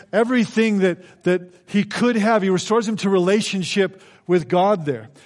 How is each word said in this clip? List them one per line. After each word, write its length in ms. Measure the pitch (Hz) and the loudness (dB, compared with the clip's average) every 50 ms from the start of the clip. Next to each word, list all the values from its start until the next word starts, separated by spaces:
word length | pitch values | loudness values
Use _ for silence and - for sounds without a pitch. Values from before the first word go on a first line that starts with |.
| - _ | -12 _
everything 680 | - 208 233 240 254 247 214 - - 220 226 226 208 196 | -2 0 0 2 2 0 0 0 0 0 0 0 2 2
that, 440 | 190 180 170 - - - - _ - | 0 0 0 -2 -8 -18 -20 _ -2
that 300 | 180 180 180 180 180 - _ _ | -2 -2 -2 -4 -8 -20 _ _
he 180 | - - 202 196 | -4 -2 -2 -2
could 320 | 208 - - 226 240 233 | -2 -2 0 0 0 2
have. 280 | 214 196 233 226 214 190 | 2 2 2 2 2 2
He 60 | 190 | 2
restores 380 | 185 170 - - 220 233 214 | 0 0 0 0 0 0 0
him 100 | 220 220 | -2 -4
to 120 | 165 - 196 | -4 -2 0
relationship 920 | 196 185 175 185 208 226 208 - 190 190 170 - - 202 190 175 - - - - - _ _ | 2 2 2 2 2 0 0 -2 -4 -4 -4 -2 -2 -2 -2 -2 -4 -10 -20 -20 -20 _ _
with 200 | - 180 180 143 | 0 0 0 0
God 380 | - 180 175 185 202 214 175 151 | 0 0 2 2 2 0 0 -2
there. 240 | 143 127 110 113 - - - - | -4 -6 -6 -10 -16 -20 -20 -20